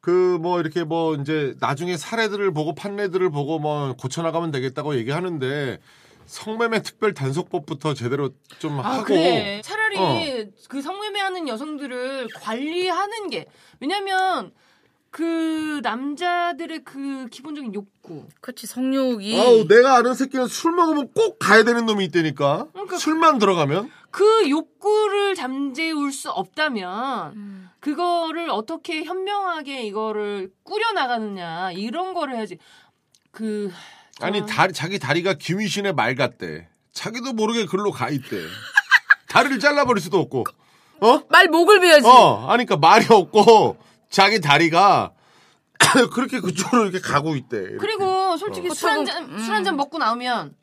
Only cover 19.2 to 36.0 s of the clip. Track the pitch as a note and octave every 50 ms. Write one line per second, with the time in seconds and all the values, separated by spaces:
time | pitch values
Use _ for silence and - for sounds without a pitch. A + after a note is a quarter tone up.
19.2 | F#3+ G#3 A3+ F#3 G#3+ B3 A#3+ A3 G#3 D#3 G3+ A#3 B3 C4+ C4 A#3+ A3+ B3 C4 -
20.2 | C4+ - - C4 B3+ A#3+ - - - E4 E4+ F4+ E4+ D#4+ D#4 D4 C4+ - _ -
21.2 | A4+ G#4+ - _ - - G3+ A3 A3 A#3 A#3+ A#3 A#3 A3+ G#3+ G3+ G3 E3+ C#3+ F3
22.2 | D#3+ D#3 D3 D3 C#3+ C#3 D3 F3 C4 D#4+ _ F#4+ G4+ F#4+ F#4 E4+ - D4+ D#4 D#4+
23.2 | E4+ D#4+ D4+ B3 G#3 G3 F#3+ E3+ D3+ C3+ D3 F#3 A3 D4+ - - _ _ - -
24.2 | F#4+ G#4+ A4 A4+ G#4 C#4 C#4 D#4 D#4+ _ _ _ - G4+ G#4+ G#4+ G#4+ G#4 G4 G4+
25.2 | G4+ G4+ F#4+ F4+ C4+ B3+ C4 C4+ C#4 C#4 B3 D#4 D#4+ D#4+ D#4+ D4 C#4+ C#4+ C4+ -
26.2 | - D4 - - F#3 - _ - D#4 D4+ B3+ G#3+ F#3 F3+ F#3 G#3+ B3 C#4 C4 G#3+
27.2 | E3+ D3 - G#3+ G3+ G3+ G3 F#3+ F#3 F3+ _ _ - C#4+ D4 D4+ F4 F4 F4 E4+
28.2 | E4 D#4+ D#4+ E4 E4+ D#4+ A3+ G3+ A3 - E4 D#4 _ - E4 D#4 F4 D4+ F4+ F#4+
29.2 | F#4+ G4 G4+ G4+ G4 F#4 E4+ D#4 D4 C#4 C#4 C4 A#3 G#3 F#3+ G#3+ A3 A3 G#3+ G#3+
30.2 | G#3 G#3 G#3 G3+ F#3 G3 _ _ _ - F#4 G#4+ A4+ A#4 G#4+ F4+ C#4+ B3 B3 A#3
31.2 | A3 G#3+ G3+ F#3+ F3 E3+ E3 E3+ F#3 F#3+ F3 F#3 G3+ A#3 A3+ E4 F#4 F#4 F#4 F4
32.2 | D#4 C4+ B3+ A#3 A3 F#3 E3+ D#3+ _ _ _ _ _ _ _ _ _ _ _ _
33.2 | _ _ _ - A3 A3 G#3+ G#3 G#3 G3 F3 - - - - _ _ _ _ -
34.2 | - E3+ G#3 G#3 G3+ G#3 G#3+ C#3 D#3+ F#3+ E3 - C3+ E3+ G3 G3+ - B2+ D3 E3+
35.2 | E3+ G3 F#3 D3 - - E3+ G3 A3 G3 C#3+ G3+ G3+ G3+ F3+ C3+